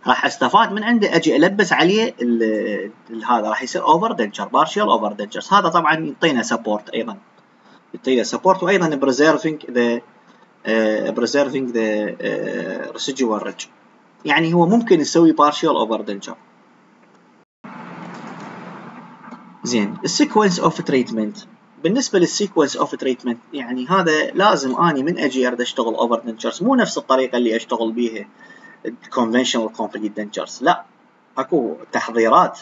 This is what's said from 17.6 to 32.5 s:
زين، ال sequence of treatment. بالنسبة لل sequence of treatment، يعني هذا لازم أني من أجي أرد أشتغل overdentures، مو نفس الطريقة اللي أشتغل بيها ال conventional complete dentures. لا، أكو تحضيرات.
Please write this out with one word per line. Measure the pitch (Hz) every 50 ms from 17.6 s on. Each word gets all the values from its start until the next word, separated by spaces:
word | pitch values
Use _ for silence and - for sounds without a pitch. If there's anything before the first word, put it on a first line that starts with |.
| _ - - - - - 175 - - - - - - - - - - - - - 220 - 175 - - 233 - - - - - - - - - - - - - - -
زين، | 120 123 117 104 101 117 - -
ال | -
sequence | - - 294 - - 208 214 196 175 175 -
of | 170 165 - 170 -
treatment. | 143 131 120 120 117 113 107 107 104 - - - - _ _ _ _ - -
بالنسبة | 165 202 269 247 - - 190
لل | 175 175
sequence | - - 208 190 - 165 151 135 - -
of | 143 - - 131 -
treatment، | 135 127 - - 127 117 117 _ _ -
يعني | 143 127 117 123 127 127
هذا | 127 180 196 180 165 156 156 151 -
لازم | - 151 190 214 220 156 135 131 127
أني | - 170 175 156 135 131
من | 160 180 -
أجي | 165 143 127 131 127 123
أرد | 123 117
أشتغل | 123 120 - - 120 117 110
overdentures، | - 120 117 120 113 - 117 113 110 - 127 - - 170
مو | 233 277
نفس | 254 220 180 - 156
الطريقة | 139 - 131 131 131 123 - 123
اللي | 123 117 110
أشتغل | 117 - - 127 110 113 113 113
بيها | 120 120 117 110 107 104 - _ _ - - - - - - - _ _
ال | - 123 - - - -
conventional | 135 120 113 113 123 127 123 - 123 113 107 110 -
complete | 110 107 - 110 107 104 104 107
dentures. | 104 101 - - - - - - 123
لا، | 160 180 - - _ _ _ _ _ _ _ _ _ _ -
أكو | 131 - - 156 123 107 78 - - _ -
تحضيرات. | 113 - - 113 117 113 113 127 165 180 -